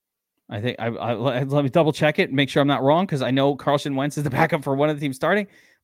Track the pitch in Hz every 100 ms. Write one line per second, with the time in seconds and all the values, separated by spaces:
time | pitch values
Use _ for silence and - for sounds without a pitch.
0 | _ _ _ _ - 113 120 - 117 113
1 | 110 110 135 123 135 147 139 175 156 -
2 | 151 151 170 135 139 151 143 131 131 160
3 | 190 143 120 135 139 139 - 143 151 135
4 | 143 151 143 127 160 165 139 135 151 147
5 | 147 131 160 202 202 _ _ _